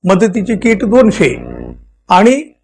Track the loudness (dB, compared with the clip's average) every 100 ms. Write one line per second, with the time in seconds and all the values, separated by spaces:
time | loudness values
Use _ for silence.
0 | 0 0 0 -2 -4 -2 -2 -2 2 2
1 | 2 2 -2 -2 -12 -16 -16 -18 _ _
2 | _ 2 4 0 -6 _